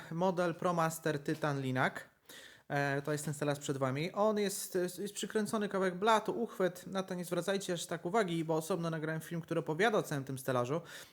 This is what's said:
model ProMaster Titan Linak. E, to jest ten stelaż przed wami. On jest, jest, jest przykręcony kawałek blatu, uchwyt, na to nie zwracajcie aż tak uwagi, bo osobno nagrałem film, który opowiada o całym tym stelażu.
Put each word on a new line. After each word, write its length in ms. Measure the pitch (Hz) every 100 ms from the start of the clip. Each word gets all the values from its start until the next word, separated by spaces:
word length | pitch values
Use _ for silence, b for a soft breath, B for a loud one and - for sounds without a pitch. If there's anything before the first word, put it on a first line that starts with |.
| -
model 440 | 165 185 175 175 165
ProMaster 680 | 185 170 160 165 160 147
Titan 380 | 151 156 151 139
Linak. 480 | 131 127 160 - - _ B B B B _
E, 320 | 143 143 139
to 100 | 143
jest 140 | 147 151
ten 80 |
stelaż 260 | 147 147 139
przed 180 | - 135
wami. 340 | 135 135 165
On 280 | - 214 208
jest, 360 | 202 190 - 190
jest, 240 | 180 -
jest 140 | 202
przykręcony 560 | - 208 220 208 226 208
kawałek 260 | 196 185 180
blatu, 460 | 220 220 214 -
uchwyt, 460 | 233 - 185 180 -
na 160 | 190
to 100 | 185
nie 120 | 180 170
zwracajcie 480 | 175 175 196 190
aż 120 | 175 -
tak 200 | 170 175
uwagi, 400 | 226 190 170 160
bo 100 | 160
osobno 340 | 165 185 165
nagrałem 320 | 160 156 160
film, 200 | 156 170
który 180 | - 170
opowiada 380 | 156 156 226 214
o 60 |
całym 200 | 151 143
tym 140 | 135 131
stelażu. 440 | - 127 120 156 B B B